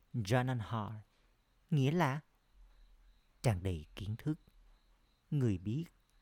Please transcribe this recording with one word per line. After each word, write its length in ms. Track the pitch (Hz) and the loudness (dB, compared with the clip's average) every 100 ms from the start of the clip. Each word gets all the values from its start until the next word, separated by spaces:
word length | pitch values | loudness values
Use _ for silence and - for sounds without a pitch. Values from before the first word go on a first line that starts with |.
| _ | _
Jananhar, 840 | 123 101 123 127 123 101 113 101 107 - _ _ _ _ _ - | -4 2 2 2 -2 -2 -4 -4 -8 -14 _ _ _ _ _ -2
nghĩa 200 | 151 131 | 2 4
là 300 | 170 151 143 - _ _ - - - - - - _ _ _ | 4 2 0 -8 _ _ -20 -20 -20 -20 -20 -20 _ _ _
tràn 200 | 127 95 | 0 0
đầy 240 | 92 85 73 | 0 -4 -6
kiến 220 | - 90 110 | -10 -8 -6
thức. 240 | 147 156 _ - - - _ _ _ _ _ | -4 -6 _ -20 -20 -20 _ _ _ _ _
Người 280 | 151 123 92 | 2 2 2
biết 260 | 95 131 170 _ _ _ | -2 -4 -6 _ _ _